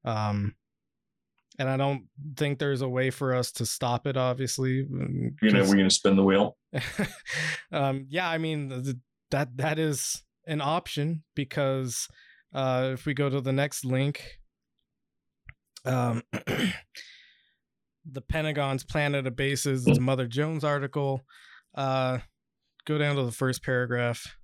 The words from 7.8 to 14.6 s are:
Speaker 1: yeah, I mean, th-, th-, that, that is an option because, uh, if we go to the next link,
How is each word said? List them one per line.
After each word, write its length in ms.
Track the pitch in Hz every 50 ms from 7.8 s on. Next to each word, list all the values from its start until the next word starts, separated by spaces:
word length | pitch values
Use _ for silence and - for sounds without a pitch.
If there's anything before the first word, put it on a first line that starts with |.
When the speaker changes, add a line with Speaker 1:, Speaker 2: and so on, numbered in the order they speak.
| 139 135 135 135 135 135
Speaker 1:
yeah, 180 | 139 175 185
I 120 | 170 165 160
mean, 300 | 160 160 160 151 143 135
th-, 140 | 131 127 127
th-, 100 | 139 131 127 _ _ _ _ _ _
that, 260 | - 139 147 135 123
that 200 | 131 139 156 156
is 460 | 156 160 156 147 123 - - - - - _ _ _ _
an 140 | - 156 151
option 600 | 147 143 160 175 175 - - 151 143 156 170 156 - _ _
because, 720 | - 143 135 - 156 143 135 135 131 131 123 117 - - - - - - - - _ _ _ -
uh, 340 | 135 135 131 127 127 131 131 131
if 120 | 127 -
we 80 | 156 143
go 160 | 131 143 139
to 100 | 131 143
the 140 | 127 135 131
next 320 | 135 143 147 - - -
link, 540 | 127 131 131 135 143 143 - - - - - - _ _ _